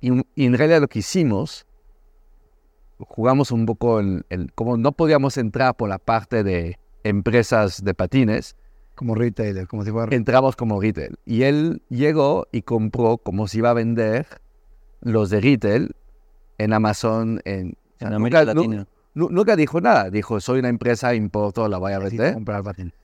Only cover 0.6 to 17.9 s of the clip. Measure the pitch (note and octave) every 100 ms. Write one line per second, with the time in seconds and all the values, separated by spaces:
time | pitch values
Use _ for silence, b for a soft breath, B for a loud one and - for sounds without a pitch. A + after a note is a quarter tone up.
0.6 | D3+ E3 C#3 - G2 F#3+ D#3 G2+ D3 -
1.6 | _ _ _ _ _ _ _ _ _ _
2.6 | _ _ _ _ - - A2+ C3+ C#3 A#2+
3.6 | A2+ A2+ A#2+ A2+ G2+ F2+ - F#2 D2+ -
4.6 | A#2 A#2+ A#2+ C#3 E3 D3+ C3+ C#3 A2+ A2
5.6 | C3 A#2+ G#2+ F#2+ - A2+ - A#2 G2 F2+
6.6 | E2+ F2 _ - G#2+ G2+ G2 A#2 A2+ A#2
7.6 | G#2 - G2 F2+ F#2 C3+ A#2+ G#2+ - -
8.6 | - _ - - B2 A2 A#2+ G2+ A2 G2
9.6 | F#2 A2+ G#2 A2 A2+ B2+ A2 B2+ C3+ B2+
10.6 | A#2 G#2 G#2 - B1+ - - A2+ C3 D3
11.6 | D#3+ - _ B2 D3 D3+ C#3 F3+ - A#2+
12.6 | - A#2 G#2+ - A2+ A#2 - F#2 G#2 G#2+
13.6 | A#2 A#2+ A2+ A#2 A2 A2+ D3 - _ _
14.6 | _ - _ - A#2+ A2 G#2 G#2 A#2+ C3+
15.6 | G#2 G#2+ E3 - _ - _ _ _ _
16.6 | G#2+ A2 G#2+ G#2 A2+ A2 A2+ A2+ - G2
17.6 | F2+ - _